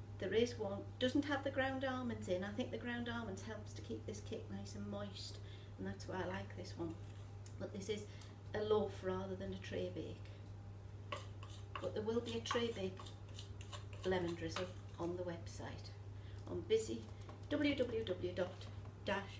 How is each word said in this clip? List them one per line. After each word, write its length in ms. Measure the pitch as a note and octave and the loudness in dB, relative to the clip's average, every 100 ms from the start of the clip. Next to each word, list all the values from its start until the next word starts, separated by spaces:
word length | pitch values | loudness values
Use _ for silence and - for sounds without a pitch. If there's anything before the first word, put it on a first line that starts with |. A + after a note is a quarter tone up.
| - - | -6 -2
there 140 | F#3+ | 4
is 240 | G#3 A#3+ - | 6 6 4
one, 200 | G3+ G3 - - | 0 0 -4 2
doesn't 260 | B3+ C#4+ D4 | 4 6 4
have 180 | C#4 | 4
the 60 | C#4 | 2
ground 360 | C4 C4 C4 C4+ | 4 4 4 2
almonds 420 | B3+ B3 G#3+ G#3 | 2 0 0 2
in. 160 | F3+ | 2
I 60 | G3+ | 2
think 220 | G3+ - | 0 0
the 60 | A3+ | -2
ground 320 | A#3+ A#3+ A#3+ | -2 0 0
almonds 320 | A#3 A3 F#3+ | 0 -2 -4
helps 320 | - G#3 - | -4 -6 -6
to 80 | - | -6
keep 240 | - A3 - | -4 -4 -4
this 160 | G#3 - | -4 -4
cake 160 | - - | -4 -4
nice 240 | G3 G3+ G3+ | -6 -4 -4
and 140 | G3+ | -2
moist, 480 | G3+ G3+ - - - - - - - | -2 -4 -4 -6 -6 -8 -8 -8 -4
and 100 | F#3+ | -2
that's 200 | G3 - | -2 -2
why 80 | F#3 | 0
I 120 | F3+ | 0
like 300 | F#3+ G3+ - | 0 -2 -4
this 160 | F3 - | -4 -2
one. 160 | E3 D#3+ - - - - - - | -2 -2 -6 -8 -8 -8 -8 -4
But 140 | F#3+ | -4
this 160 | G3+ F#3 | -2 -2
is 120 | G#3 - - - - - G#3 | -2 -2 -8 -10 -10 -4 0
a 80 | |
loaf 280 | G#3+ G#3+ G3 - | 6 6 6 2
rather 340 | F#3 F#3 F#3+ F#3 | 0 0 0 -2
than 180 | F#3+ | -2
a 120 | F#3+ - | -4 -2
tray 240 | F#3 F3+ - | 0 0 -2
bake. 1200 | A2+ - - - - - - - - - - - - - - - - - | -4 -4 -8 -10 -10 -10 -8 -10 -8 -8 -6 -6 -6 -8 -8 -8 -8 -2
But 120 | F3+ | 0
there 100 | G#3+ | 2
will 160 | G#3+ A#3 | 4 4
be 140 | A#3 | 4
a 80 | A3+ | 0
tray 300 | - B3 A#3 G3 | 2 4 4 2
bake 220 | F#3+ - - - - - - - - - - - F#3 | 0 0 -8 -10 -8 -8 -8 -8 -8 -8 -6 -2 4
lemon 280 | F#3 F3 E3+ | 4 4 2
drizzle 320 | E3 E3 F3+ - - - | 0 0 -2 -4 -8 -2
on 160 | E3+ F3+ | 0 0
the 80 | |
website, 680 | F3 E3+ - - - - - - - - - - - | 0 -2 -4 -6 -4 -6 -8 -8 -8 -8 -8 -6 -2
on 120 | F3+ - | -2 6
busy, 340 | A3 - A#3 - - - - - | 6 6 -2 -4 -8 -8 -8 0
w 260 | D4 D4 C4+ | 6 6 6
w 280 | A#3+ A3+ | 4 4
w 300 | A3 F3+ F3+ | 2 2 2
dot 880 | F3+ F3+ - - - - - - G3 G3 | 2 2 0 -6 -6 -8 -4 0 0 0